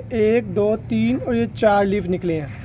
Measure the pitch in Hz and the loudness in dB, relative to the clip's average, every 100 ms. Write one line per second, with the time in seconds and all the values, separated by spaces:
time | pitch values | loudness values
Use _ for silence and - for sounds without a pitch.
0 | - 233 214 233 214 175 208 214 - 220 | 2 0 2 2 0 0 0 -2 -2 0
1 | 226 254 - 233 233 - 220 202 196 208 | 0 0 -2 -2 -2 2 4 4 4 0
2 | 175 185 175 160 135 101 | -2 -2 -2 -2 -4 -12